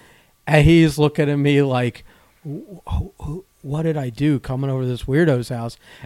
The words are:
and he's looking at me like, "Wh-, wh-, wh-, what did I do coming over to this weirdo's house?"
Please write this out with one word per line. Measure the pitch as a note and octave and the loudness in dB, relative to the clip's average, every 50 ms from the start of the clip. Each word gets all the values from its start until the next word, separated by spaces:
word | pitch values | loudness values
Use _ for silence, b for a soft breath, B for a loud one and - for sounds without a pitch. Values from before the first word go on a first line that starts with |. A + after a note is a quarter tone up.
| b b b b b b b b _ | b b b b b b b b _
and | C#3+ D3+ D3+ D3 | 2 4 4 6
he's | D#3+ E3+ E3 D#3+ D#3 C#3+ | 6 6 6 6 4 4
looking | D3+ D3+ D3 D3+ - D3+ C#3+ | 2 0 0 2 0 -2 0
at | C#3+ | 0
me | C#3+ C#3+ C#3+ C#3+ C#3+ | 0 0 2 2 2
like, | C#3 C3+ B2+ B2 B2 A#2+ - - b b b b b b b _ - | 2 2 0 -2 -2 -4 -6 -8 b b b b b b b _ -14
"Wh-, | D3 C#3+ G3 D#4 G#3 F#3 E3+ - | -14 -12 -12 -14 -16 -20 -18 -10
wh-, | - - - - - - - - | -6 -6 -6 -6 -8 -12 -14 -12
wh-, | D3 D3+ F#3+ - _ _ _ - | -12 -12 -12 -14 _ _ _ -12
what | C3+ C#3+ D#3 D#3+ | -8 -6 -4 -4
did | D#3+ D3+ | -2 -2
I | D3+ C3+ B2 | -4 -6 -8
do | A2 B2+ C#3+ D#3 C#3+ A#2 | -4 -2 0 0 0 0
coming | - - B2+ C3 C#3 C#3 | -2 -6 -6 -4 -4 -4
over | C3 C3 B2+ | -4 -2 -4
to | |
this | B2 B2 A2+ - | -4 -4 -6 -4
weirdo's | C3 C3 D#3 F3 D#3 C3 B2 A#2 - | -2 0 2 2 2 2 0 -2 -6
house?" | B2+ A#2 A#2 A#2 - B B B B B B | -8 -8 -8 -10 -12 B B B B B B